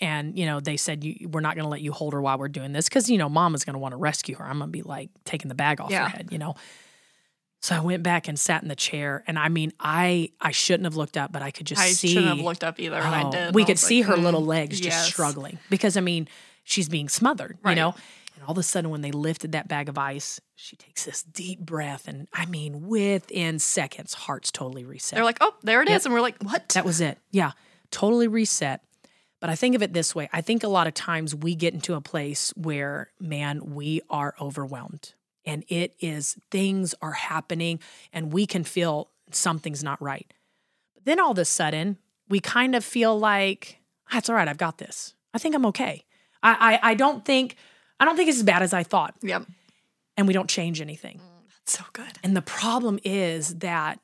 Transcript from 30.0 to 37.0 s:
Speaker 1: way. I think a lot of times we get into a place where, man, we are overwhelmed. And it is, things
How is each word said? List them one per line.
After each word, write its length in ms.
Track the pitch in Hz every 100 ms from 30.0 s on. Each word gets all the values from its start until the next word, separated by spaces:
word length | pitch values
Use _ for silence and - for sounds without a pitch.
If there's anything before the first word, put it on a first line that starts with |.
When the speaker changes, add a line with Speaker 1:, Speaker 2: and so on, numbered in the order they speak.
| 160
Speaker 1:
way. 140 | 165 147
I 80 | 165
think 240 | 170 226
a 40 | 214
lot 180 | 185 160
of 60 |
times 400 | - - 165 156
we 200 | 147 165
get 200 | 165 170
into 200 | 151 -
a 60 | 160
place 520 | - 160 143 143 - -
where, 540 | 160 143 143 143 - -
man, 540 | 170 147 143 147 -
we 260 | 147 147 156 -
are 240 | 151 143 -
overwhelmed. 720 | 143 143 135 135 - 151 - _ _ _
And 200 | 165 151 -
it 260 | 175 175 -
is, 360 | 165 151 147 - -
things 440 | 196 196 190 175 -